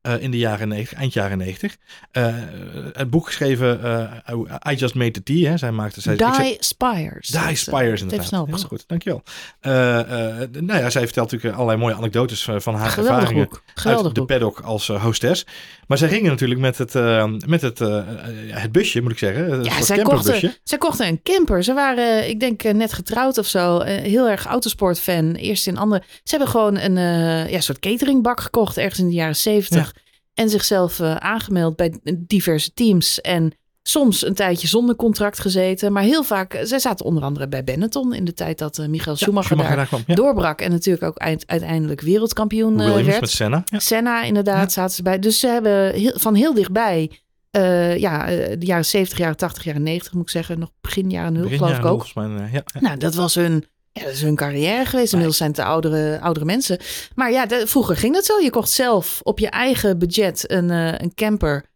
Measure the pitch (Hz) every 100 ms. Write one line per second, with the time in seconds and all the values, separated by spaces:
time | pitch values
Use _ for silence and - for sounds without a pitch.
0 | - 120 135 120 117 104 107 104 113 -
1 | 135 117 98 95 92 92 202 - _ -
2 | - - 117 117 113 - - - 147 -
3 | 135 151 - - 139 127 127 117 120 117
4 | 113 113 - 120 107 - - 139 127 127
5 | 120 113 - 156 156 165 123 113 107 -
6 | - 107 226 269 262 214 - - 262 202
7 | 156 - - 156 165 156 - 147 120 107
8 | 95 104 90 190 151 170 196 - - 170
9 | 196 160 - - - - 135 131 127 117
10 | 113 120 113 113 123 131 175 208 123 131
11 | 120 - 113 120 117 113 120 110 117 107
12 | 113 113 123 110 - 104 107 107 110 -
13 | 220 - 196 117 135 - _ - 226 247
14 | 180 110 127 131 113 - - 107 - 104
15 | 113 110 120 175 - - - - _ 135
16 | 156 202 196 127 127 123 131 123 123 135
17 | 117 113 107 110 104 170 131 113 113 104
18 | 98 113 117 110 107 104 107 110 - 120
19 | 120 117 101 104 175 135 117 127 123 202
20 | 214 190 101 233 175 - - 294 339 -
21 | 311 165 - 381 339 190 190 262 277 247
22 | 240 220 - 214 254 220 226 208 220 -
23 | 180 220 262 262 202 190 175 170 - 196
24 | 202 214 247 196 - 247 233 - 190 170
25 | - 175 160 165 95 202 - 180 214 202
26 | - - - 311 277 233 214 196 190 185
27 | 175 170 165 165 160 175 - 143 190 226
28 | 277 269 233 240 - - 208 - 196 -
29 | 180 175 160 151 - 214 196 170 151 -
30 | _ _ _ - 220 208 - 196 180 175
31 | 165 160 185 220 - 185 165 156 170 165
32 | - 170 175 202 175 156 - - 233 185
33 | 165 - - 175 160 - _ _ - 311
34 | 269 185 - 185 196 175 160 214 240 226
35 | 233 214 208 202 196 185 185 190 208 202
36 | 196 320 277 202 185 - 151 262 254 190
37 | - 165 139 143 139 135 131 135 220 277
38 | 254 240 180 170 165 160 156 - 151 156
39 | - 147 202 202 185 151 151 143 131 131
40 | 113 170 269 226 175 151 170 170 196 170
41 | 165 156 160 156 - 170 165 160 151 143
42 | 147 202 226 - 214 220 220 214 208 208
43 | - 214 233 - 107 143 180 208 - 226
44 | 240 233 226 208 202 190 196 - 185 -
45 | 185 190 208 220 254 240 220 202 196 190
46 | 220 - 220 208 294 240 185 190 226 170
47 | 156 - _ _ _ 208 185 175 175 175
48 | 196 151 - 175 - 135 175 175 160 202
49 | 185 - 170 151 175 - 165 147 151 165
50 | - 180 170 170 165 170 165 _ - -
51 | 190 180 170 165 170 139 147 131 143 120
52 | - - 107 104 104 135 - 139 254 143
53 | 160 165 175 - 170 160 - _ _ -
54 | 143 135 151 151 143 143 156 226 262 254
55 | 240 185 165 156 156 151 104 160 160 156
56 | 151 156 175 160 147 220 269 180 - -
57 | - - 254 254 240 240 220 277 226 170
58 | 220 330 392 427 339 240 - - 254 214
59 | 160 - - 208 214 - 254 247 208 180
60 | 175 180 196 - - 185 175 170 165 165
61 | 175 - 214 214 160 143 -